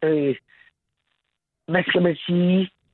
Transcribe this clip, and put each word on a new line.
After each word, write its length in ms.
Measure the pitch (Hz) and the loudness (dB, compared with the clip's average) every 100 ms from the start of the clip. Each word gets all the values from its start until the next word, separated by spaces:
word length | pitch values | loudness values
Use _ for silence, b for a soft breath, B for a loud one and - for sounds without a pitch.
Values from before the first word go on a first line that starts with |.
øh, 340 | 156 156 143 123 - b b _ _ _ _ _ _ _ _ _ - | -2 0 0 -4 -8 b b _ _ _ _ _ _ _ _ _ -4
hvad 140 | 175 175 | -2 0
skal 140 | 185 | 0
man 140 | 180 156 | 0 -2
sige? 540 | - 175 180 185 185 - _ | -2 0 2 2 0 -8 _